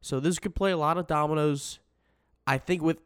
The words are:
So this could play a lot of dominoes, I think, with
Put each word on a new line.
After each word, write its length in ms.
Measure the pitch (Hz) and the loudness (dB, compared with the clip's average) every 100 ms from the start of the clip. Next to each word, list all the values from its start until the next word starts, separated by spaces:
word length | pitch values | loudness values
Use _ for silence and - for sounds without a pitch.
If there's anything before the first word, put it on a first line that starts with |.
So 180 | - 135 | -4 -2
this 220 | 147 175 | 0 -2
could 160 | 202 - | -4 -2
play 160 | 196 | 0
a 40 | 175 | 2
lot 220 | 151 170 | 0 0
of 80 | 170 | 0
dominoes, 720 | 151 151 156 151 143 - - _ _ _ _ _ _ | 0 2 2 2 0 -6 -14 _ _ _ _ _ _
I 140 | - 135 | -2 -2
think, 240 | - 180 | 0 0
with 160 | 160 160 | 0 -2